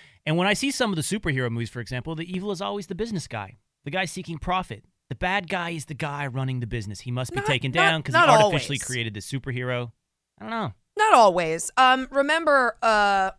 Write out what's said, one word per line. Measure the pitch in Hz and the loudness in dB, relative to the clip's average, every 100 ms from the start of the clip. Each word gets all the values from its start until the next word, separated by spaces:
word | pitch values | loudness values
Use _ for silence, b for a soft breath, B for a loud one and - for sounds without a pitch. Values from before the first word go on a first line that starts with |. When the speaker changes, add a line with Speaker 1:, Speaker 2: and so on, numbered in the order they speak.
| B B - | B B -2
Speaker 1:
And | 165 | 0
when | 185 | 2
I | |
see | 208 277 | 0 -2
some | - 240 | 0 0
of | 175 | 0
the | |
superhero | - - 170 131 123 | -2 -4 -2 -2 -2
movies, | 117 117 | -4 -6
for | 123 | -8
example, | 113 127 151 160 | -8 -8 -6 -8
the | 170 180 | -8 -6
evil | 202 | -6
is | 180 | -6
always | 202 202 - | -6 -6 -8
the | 180 | -8
business | 233 196 - | -4 -6 -6
guy, | 110 98 - _ _ | -10 -10 -16 _ _
the | - | -6
guy | 180 190 | -4 -4
seeking | 185 170 165 | -8 -10 -8
profit. | - 180 185 104 _ _ _ | -4 -4 -4 -12 _ _ _
The | - | -6
bad | 180 202 175 | -2 -2 -2
guy | 190 170 | -6 -4
is | 170 - | -8 -10
the | |
guy | 143 151 143 143 | -8 -6 -4 -6
running | 127 131 127 | -4 -4 -4
the | 117 | -4
business. | 120 104 98 | -6 -6 -10
He | 123 | -6
must | 123 123 | -6 -4
be | - | -2
Speaker 2:
Not, | 415 | 0
Speaker 1:
taken | 131 135 | 0 0
Speaker 2:
not, | - | 2
Speaker 1:
down | - 160 | 2 2
'cause | - | 2
Speaker 2:
not | 320 311 | 4 8
Speaker 1:
he | |
artificially | 226 214 151 - 139 | 8 6 4 -2 -6
Speaker 2:
always. | |
Speaker 1:
created | - 127 113 | -4 -4 -4
the | 104 | -6
superhero. | - 135 135 123 123 123 120 _ _ _ _ _ | -8 -8 -6 -6 -4 -4 -6 _ _ _ _ _
I | |
don't | 220 | -8
know. | 226 170 - _ - | -6 -6 -8 _ 0
Speaker 2:
Not | 427 | 6
always. | 302 208 175 165 165 - - | 8 8 4 -2 -4 -2 4
Um, | 254 262 262 | 4 4 0
remember, | 269 285 320 320 277 247 - | -2 2 2 4 4 2 0
uh, | 226 214 202 196 | 2 4 4 2
a | 190 | 0